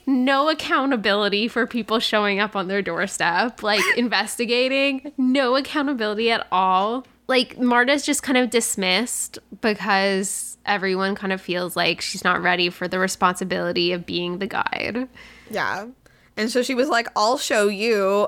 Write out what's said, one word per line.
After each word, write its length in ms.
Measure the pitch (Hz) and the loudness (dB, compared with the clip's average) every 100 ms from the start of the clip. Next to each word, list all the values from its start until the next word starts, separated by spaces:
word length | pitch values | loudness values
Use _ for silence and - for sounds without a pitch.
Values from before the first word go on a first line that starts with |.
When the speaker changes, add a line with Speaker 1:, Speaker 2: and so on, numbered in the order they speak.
| - | -2
Speaker 1:
no 420 | 262 254 269 294 | 0 2 2 2
accountability 1000 | 311 - 330 269 254 202 202 208 208 226 | 0 0 0 2 0 2 2 2 0 0
for 180 | - 233 | -2 -2
people 320 | 240 208 220 | -2 -2 -2
showing 400 | - 214 208 196 | 0 0 2 0
up 140 | 208 202 | -2 -2
on 100 | 185 | -2
their 140 | 196 | -2
doorstep, 800 | 185 165 185 - 170 175 233 - | -2 -4 -4 -2 0 2 0 -2
like, 220 | 214 208 185 | 0 2 2
<laughs> 60 | - | 0
investigating. 1160 | 240 196 208 - 240 240 262 269 277 269 294 - | 2 0 -2 -4 -2 0 2 2 0 -2 -6 -2
No 380 | 254 269 254 262 | 2 2 2 2
accountability 760 | 262 311 277 262 214 208 226 | 0 -2 -2 -2 -2 0 0
at 160 | 226 - | 0 0
all. 540 | 185 190 185 202 247 254 _ - | 0 2 2 2 -2 -8 _ 0
Like, 320 | 254 - - | 0 0 0
Marta's 440 | 247 240 247 285 | 2 4 4 2
just 200 | 285 285 | 0 -2
kind 140 | - 254 | 0 2
of 120 | 247 | 2
dismissed 880 | 240 226 - 185 185 240 - - - - 202 | 2 0 0 0 0 0 -4 -8 -10 -18 -4
because 960 | 226 208 196 196 196 196 202 - - - - | -2 0 2 2 2 2 -2 -6 -8 -8 -2
everyone 480 | 202 190 185 190 | -2 0 0 0
kind 180 | 202 202 | -2 -4
of 80 | 190 | -4
feels 360 | - 175 180 175 | -4 -4 -4 -2
like 260 | 170 170 | 0 0
she's 220 | - 196 | -4 -4
not 180 | 185 175 | 0 2
ready 280 | 180 180 175 | 2 2 0
for 160 | - 180 | -2 -4
the 100 | 185 | 0
responsibility 920 | 185 - 185 180 185 185 175 175 175 | -2 2 0 0 -2 -2 -2 0 0
of 120 | 180 170 | -2 -4
being 320 | 175 175 175 | -4 -4 -4
the 80 | 196 | -4
guide. 600 | - - - - 220 254 - - - - | -2 -2 -2 -4 -4 -6 -12 -20 -20 -10
Speaker 2:
Yeah. 340 | 214 123 127 220 - _ _ _ - | -4 -4 -4 -8 -16 _ _ _ -6
And 120 | 220 | -2
so 100 | 247 | 0
she 140 | 247 254 | 0 0
was 120 | 285 | 2
like, 200 | 233 233 - | 0 0 0
"I'll 240 | 214 262 | 2 2
show 280 | - 240 208 | 0 2 2
you. 600 | 196 226 208 190 202 | 2 0 2 2 2